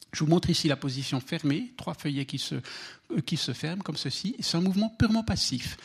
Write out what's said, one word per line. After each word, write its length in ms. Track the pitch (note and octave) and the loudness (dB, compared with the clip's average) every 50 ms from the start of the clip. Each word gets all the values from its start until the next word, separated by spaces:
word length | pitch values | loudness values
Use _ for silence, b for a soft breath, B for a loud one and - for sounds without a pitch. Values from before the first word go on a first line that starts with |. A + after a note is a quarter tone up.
| - - - | -18 -10 -4
Je 120 | - D#3+ | 0 4
vous 60 | D3+ | 6
montre 180 | E3 F3+ F3 - | 6 6 6 4
ici 200 | E3+ - - D#3 | 2 4 4 2
la 80 | C#3 | 2
position 440 | C3 - C#3 B2+ C3+ C3+ - C#3+ C3 | 2 0 -4 -4 -4 -4 -2 -2 -2
fermée, 520 | B2+ - E3+ E3 - C#3+ C#3 F3 A#3+ - - | -2 -2 -4 0 2 2 2 2 0 -6 -8
trois 180 | - - - E3 | -10 -8 -8 -8
feuillets 300 | - - D#3 C#3+ C#3 C3+ | -4 -4 -2 -2 -2 -4
qui 140 | C3+ - C3+ | -4 -4 -6
se 160 | - - - C3 A#2+ B B B B B B B B - F4 | -4 -4 -4 -6 -6 B B B B B B B B -4 -4
euh, 80 | G#3 | -2
qui 160 | - - E3+ | -2 0 -2
se 160 | D3 - - B2 | -2 -2 -2 -4
ferme 300 | - - D3+ F3 G3+ F#3+ | -4 -4 -6 -6 -6 -6
comme 140 | - D#3 | -6 -6
ceci. 400 | - - C#3 B2+ - - F#3+ C4 - | -4 -4 -4 -4 -4 -4 -4 -4 -4
C'est 160 | F#3 - - | -2 0 2
un 40 | E3+ | 2
mouvement 280 | F3+ F#3+ F#3 G3 G#3+ A3+ | 2 4 4 2 2 0
purement 340 | A3 - A#3+ A3 G#3+ A3+ A3+ | 4 4 4 6 6 4 2
passif. 540 | A3+ G3 - - - - B2 - - - B B | 0 0 0 0 0 -2 -2 -4 -6 -10 B B